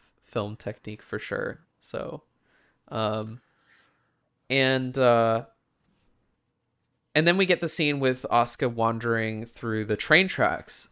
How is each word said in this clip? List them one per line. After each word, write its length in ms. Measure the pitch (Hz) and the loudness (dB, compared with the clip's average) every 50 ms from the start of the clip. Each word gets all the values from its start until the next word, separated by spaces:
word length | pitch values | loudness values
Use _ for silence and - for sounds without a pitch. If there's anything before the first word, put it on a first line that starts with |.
| _ _ _ _ _ | _ _ _ _ _
film 320 | _ - 120 104 104 107 | _ -6 -6 -4 -4 -8
technique 460 | - - - 104 - - 110 104 - - | -8 -10 -10 -10 -10 -12 -14 -14 -14 -12
for 160 | - - 107 | -10 -10 -8
sure. 400 | - - 101 101 98 - - - _ _ _ _ | -6 -6 -6 -4 -4 -6 -8 -10 _ _ _ _
So, 420 | - - - - - - - 151 - _ _ _ _ _ _ _ _ _ _ _ _ _ | -16 -12 -10 -8 -8 -8 -10 -12 -16 _ _ _ _ _ _ _ _ _ _ _ _ _
um, 520 | - 113 110 107 107 110 107 110 113 123 - _ _ _ _ _ _ _ _ _ _ _ _ _ _ _ _ _ _ _ _ - | -6 -4 -4 -2 -2 -4 -6 -8 -12 -16 -18 _ _ _ _ _ _ _ _ _ _ _ _ _ _ _ _ _ _ _ _ -2
and, 480 | 131 135 131 131 131 131 131 127 127 135 | 0 2 4 4 2 2 0 -2 0 2
uh, 460 | 127 123 120 113 113 113 113 117 120 - _ _ _ _ _ _ _ _ _ _ _ _ _ _ _ _ _ _ _ _ _ _ _ _ _ _ _ _ _ _ _ _ - | 4 6 6 6 4 4 2 0 -2 -6 _ _ _ _ _ _ _ _ _ _ _ _ _ _ _ _ _ _ _ _ _ _ _ _ _ _ _ _ _ _ _ _ 0
and 120 | 151 160 | 2 4
then 100 | 170 180 | 4 4
we 100 | 190 196 | 4 4
get 140 | 175 180 170 | 2 2 2
the 80 | 170 156 | 0 -2
scene 300 | - - - 147 143 139 | -2 -2 0 0 0 2
with 280 | 135 127 127 127 - - | 2 0 0 0 -2 0
Asuka 400 | - 120 120 - - - 139 123 117 | 2 2 2 2 -2 -2 -4 -4 0
wandering 760 | 117 113 113 117 113 117 117 113 113 110 110 110 110 117 | 0 0 0 0 -2 -2 -2 -2 0 -2 -2 -4 -6 -10
through 400 | 117 - - - 113 110 107 107 | -12 -12 -10 -6 -4 -4 -2 -2
the 100 | 104 107 | -2 -2
train 320 | 101 - - - 170 190 185 | -2 2 4 4 4 4 2
tracks. 600 | - - 117 82 80 - - - - - - - | 2 2 2 2 2 -2 -6 -10 -14 -14 -14 -12